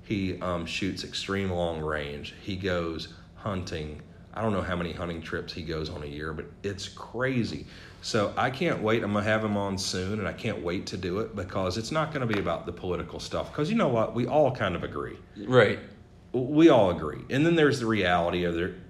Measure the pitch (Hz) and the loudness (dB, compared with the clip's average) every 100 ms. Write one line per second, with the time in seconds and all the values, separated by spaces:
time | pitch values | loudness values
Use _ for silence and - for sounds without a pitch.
0 | - 104 95 87 90 87 82 - 95 - | -4 -2 -2 -4 -4 -4 -4 -4 -4 -6
1 | - - - 98 95 87 85 80 78 76 | -8 -8 -4 -2 -2 0 -2 -2 -4 -4
2 | 71 73 - - - 92 95 87 82 80 | -6 -8 -12 -12 -8 -4 -2 -2 -2 -6
3 | - - - - 110 95 85 80 76 76 | -10 -16 -20 -10 -6 -6 -6 -8 -8 -10
4 | - - - - 110 98 90 87 85 78 | -16 -20 -14 -6 -2 -2 -2 -4 -4 -6
5 | 87 82 - 82 78 - 80 80 78 82 | -6 -6 -6 -8 -6 -10 -6 -6 -6 -8
6 | 73 71 78 78 - - 98 95 - - | -10 -8 -8 -8 -10 -8 -8 -8 -10 -12
7 | - 117 131 127 98 82 - - - - | -12 -4 0 0 -2 -4 -12 -16 -20 -12
8 | - 113 101 - 123 131 170 101 107 113 | -2 0 2 0 -2 0 -2 0 2 2
9 | 104 104 104 110 107 104 101 95 - 95 | 2 0 2 2 2 0 0 -2 -2 -2
10 | 92 110 90 - 117 98 87 87 - 95 | -2 -2 -4 -4 -4 -4 -2 -4 -4 -6
11 | 90 92 110 104 92 104 92 101 110 160 | -2 -2 -4 -6 -4 -2 -2 -2 -2 -2
12 | 156 151 120 107 87 82 85 85 92 85 | -2 -2 0 0 0 -2 -4 -8 -4 -4
13 | 78 78 - 85 78 - 151 226 170 117 | -6 -8 -6 -6 -4 -2 0 2 2 2
14 | 107 117 127 139 139 127 104 85 73 73 | 0 0 2 4 4 4 -2 -2 -4 -6
15 | 67 55 - - 104 127 104 - - - | -8 -10 -18 -12 6 8 8 4 -6 -18
16 | - - - 123 131 151 165 131 98 82 | -20 -20 -4 -2 2 10 10 10 8 4
17 | 78 65 - 131 160 170 147 127 113 107 | -2 -8 -4 2 4 6 6 4 2 2
18 | 90 87 85 87 87 82 90 - - | 4 4 2 2 0 0 -2 -6 -16